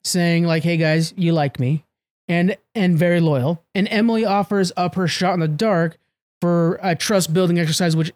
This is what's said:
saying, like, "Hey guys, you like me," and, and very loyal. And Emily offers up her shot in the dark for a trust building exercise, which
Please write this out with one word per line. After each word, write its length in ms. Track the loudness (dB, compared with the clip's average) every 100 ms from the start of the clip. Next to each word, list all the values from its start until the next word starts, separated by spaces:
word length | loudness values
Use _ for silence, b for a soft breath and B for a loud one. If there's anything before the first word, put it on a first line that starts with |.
saying, 420 | -6 -2 0 2 2
like, 180 | 0
"Hey 140 | 0 0
guys, 360 | 2 2 0 -2
you 140 | 0
like 260 | 0 0 -2
me," 240 | -2 -2 -6 _ _ _ -4
and, 280 | 0 0 -2 _
and 240 | -2 0 2
very 220 | 2 2
loyal. 420 | 2 2 0 -4 _ -4
And 120 | -2
Emily 340 | 0 0 0 0
offers 460 | 0 0 0 0 -2
up 180 | -4 -2
her 120 | -2
shot 260 | 0 -2 0
in 60 |
the 60 | -2
dark 500 | -2 0 0 -2 -4 _ _ _ -4
for 380 | 0 2 0 0
a 140 | -2 -4
trust 380 | 0 0 0
building 260 | 0 2 2
exercise, 360 | 0 0 0 0
which 160 | -2